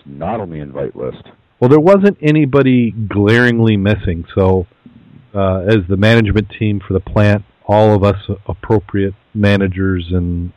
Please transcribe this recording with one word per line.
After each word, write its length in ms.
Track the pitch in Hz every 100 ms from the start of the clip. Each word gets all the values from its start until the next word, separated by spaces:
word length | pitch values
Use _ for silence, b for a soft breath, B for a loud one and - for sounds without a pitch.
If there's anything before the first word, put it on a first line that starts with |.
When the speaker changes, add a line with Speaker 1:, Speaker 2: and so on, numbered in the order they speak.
| 71
Speaker 1:
not 340 | 71 82 113
on 100 | 95
the 60 | 80
invite 380 | 71 67 65 -
list? 260 | 65 - - _ _ -
Speaker 2:
Well, 80 | 123
there 100 | 151
wasn't 380 | 160 202 202 -
anybody 680 | 151 151 143 139 135 127 117
glaringly 880 | 104 104 101 101 117 123 117 113 104
missing. 480 | 98 104 - 82 87
So, 320 | - 95 95 92 _ - - _ - _
uh, 260 | 101 95 92 92
as 100 | 110 85
the 80 | 95
management 520 | 107 117 107 101 101 -
team 220 | 107 101 -
for 60 |
the 60 | 95
plant, 440 | - 110 104 104 - _ -
all 280 | 104 110
of 80 | 104
us 140 | 101 98 - 98 -
appropriate 640 | 98 - 107 - 101 98 98 _
managers 720 | 107 101 101 98 90 95 92 85
and 420 | 90 87 85 87